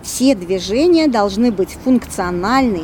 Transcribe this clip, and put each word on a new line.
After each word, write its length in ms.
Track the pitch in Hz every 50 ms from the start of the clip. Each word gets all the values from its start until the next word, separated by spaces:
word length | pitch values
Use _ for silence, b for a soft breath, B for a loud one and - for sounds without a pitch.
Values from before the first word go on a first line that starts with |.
| -
все 320 | - - - 240 269 269
движения 720 | 190 175 170 190 185 175 185 202 254 311 359 339 320 311
должны 440 | 302 233 220 202 202 190 208 240 247
быть 240 | 214 180 190 - - - -
функциональны 960 | 254 262 233 - - - - 185 175 180 175 180 208 247 269 262 240 202 170